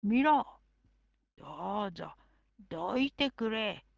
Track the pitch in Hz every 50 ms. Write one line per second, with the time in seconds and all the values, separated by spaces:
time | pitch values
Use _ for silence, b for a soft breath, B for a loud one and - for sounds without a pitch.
0 | - 202 220 247 277 311 302 277 - - - - _ _ _ _ _ _ _ _
1 | _ _ _ _ _ _ _ _ - 139 151 147 175 190 196 208 208 196 175 165
2 | - 156 - _ _ _ _ _ _ _ _ _ 202 _ - 160 165 185 - 254
3 | 269 277 _ - 285 277 - - 226 220 220 220 220 208 180 - _ _ _